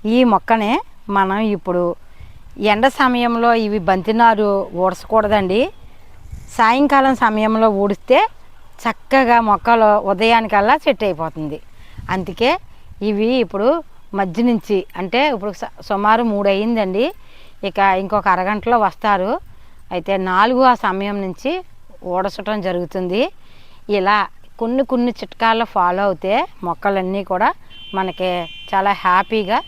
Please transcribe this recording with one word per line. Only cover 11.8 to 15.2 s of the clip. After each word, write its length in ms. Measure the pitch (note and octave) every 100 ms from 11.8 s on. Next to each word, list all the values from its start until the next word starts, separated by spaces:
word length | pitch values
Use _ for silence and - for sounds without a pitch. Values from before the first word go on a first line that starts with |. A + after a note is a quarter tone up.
| - - - F#3+
అందుకే 360 | F#3 E3+ A#3+ F4+ - - - - G#3
ఇవి 200 | G#3 A3 C4 G#3
ఇప్పుడు 240 | G3 A3+ E4 D4+ - - G3
మధ్య 240 | F#3+ E3+ A#3+
నుంచి, 280 | A3+ - G3+ - -
అంటే 220 | F#3 A#3+